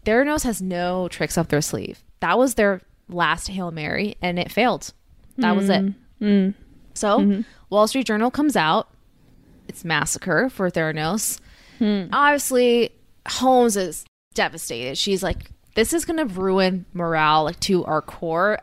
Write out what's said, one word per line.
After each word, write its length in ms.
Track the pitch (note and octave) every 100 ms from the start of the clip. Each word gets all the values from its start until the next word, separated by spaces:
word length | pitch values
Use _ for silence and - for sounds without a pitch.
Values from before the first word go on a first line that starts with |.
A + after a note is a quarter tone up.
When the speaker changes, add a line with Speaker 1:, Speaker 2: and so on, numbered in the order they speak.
Speaker 1:
Theranos 380 | - A3+ C#4+ D4+
has 160 | B3+ G#3+
no 460 | F#3 F3 F3+ F#3 F3
tricks 300 | - D#3 -
up 100 | E3
their 120 | D3
sleeve. 420 | - A2+ - - _ -
That 180 | E3+ G3+
was 160 | C4
their 260 | A#3 G3+ F#3 _ _ -
last 400 | F3 D#3+ E3 -
Hail 220 | F#3+ F3
Mary, 460 | E3 D3+ - G3+ -
and 180 | F3+ F3
it 120 | F3
failed. 420 | - A#3+ F3 - - _ - - -
That 160 | G#3+ G3+
was 120 | G3
it. 140 | F#3+
Speaker 2:
Mm. 120 | G3 G3 _ -
Mm. 340 | G#3 G3+ F#3+ - - - -
Speaker 1:
So, 240 | - G#3 G#3
Speaker 2:
Mm-hmm. 200 | G3+ G3 A3+ - -
Speaker 1:
Wall 160 | G3+ A3
Street 200 | C4+ A#3
Journal 240 | G#3+ A#3+
comes 260 | C4 D4+ A3
out. 320 | D#3 G3 - _ _ _ _ - _ - -
It's 160 | -
massacre 680 | E3 D3+ - - F#3 D#3+ C4
for 200 | - F#3
Theranos. 680 | E3+ D#3+ D#3 D#3 G#3 - - - - - -
Speaker 2:
Mm. 280 | G#3 G3+ E3+
Speaker 1:
Obviously, 800 | B3+ C#4+ C#4+ - B3 B3 A#3+ A3+ _ _ _ -
Holmes 480 | - B3+ B3+ A#3+ G3+
is 280 | F3+ D3+ - _ _
devastated. 640 | - F3 D#3+ - A#2 B2+ C3+
She's 240 | G#3 F#3+
like, 280 | F#3 F3 - - _ -
"This 160 | A3+
is 100 | E4
gonna 220 | - D#4+ C4+
ruin 580 | F#3 F#3+ F#3+ F#3 F#3 F3+
morale, 520 | F3+ E3+ D#3+ D3+ D#3
like, 160 | D3+ E3+
to 240 | - F3+ -
our 160 | D#3
core." 560 | - - E3+ E3 G3+ -